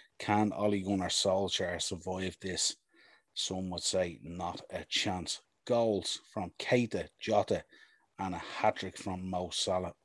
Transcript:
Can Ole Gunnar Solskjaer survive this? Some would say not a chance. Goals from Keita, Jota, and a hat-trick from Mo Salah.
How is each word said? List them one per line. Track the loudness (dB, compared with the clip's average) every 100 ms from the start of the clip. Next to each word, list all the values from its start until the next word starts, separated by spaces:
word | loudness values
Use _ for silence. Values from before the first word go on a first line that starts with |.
| -20 -4
Can | 2 4 4 4
Ole | 2 2
Gunnar | 2 2 2
Solskjaer | 2 4 4 2 0 -2 -2
survive | -4 -4 -4 -4 -4 -4
this? | -4 -2 -2 -2 _ _ -20 -20 _
Some | -6 -4 -2 -4
would | -4
say | 0 0 0 -4
not | -10 -6 -6 -6 -8
a | -10 -2
chance. | 0 0 -2 -4 -8 _ _ 0
Goals | 4 4 2 0 -6 -8
from | -6 -6 -6
Keita, | 2 2 2 -2 -6 _
Jota, | 2 2 4 0 -4 -18 -20 _ _ -6
and | -4
a | -4
hat-trick | -6 0 2 2 -4 -6
from | -6 -4 -2
Mo | -2 -2
Salah. | -2 0 0 -2 -6